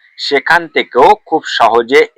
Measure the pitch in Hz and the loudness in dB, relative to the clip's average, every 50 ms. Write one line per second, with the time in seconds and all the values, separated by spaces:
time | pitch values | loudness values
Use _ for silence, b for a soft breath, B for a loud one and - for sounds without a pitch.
0 | b b b b - - 143 135 - - 160 175 170 151 - 135 135 - - 123 | b b b b -8 -4 -4 -4 -2 0 -2 -2 -2 -4 -6 -6 -6 -2 0 2
1 | 147 185 208 - _ - 160 151 - - - - 120 107 113 120 117 113 139 151 | 2 2 2 0 _ -6 -6 -6 -4 -4 -4 0 0 2 2 0 0 2 2 0
2 | 151 - - | 0 0 -4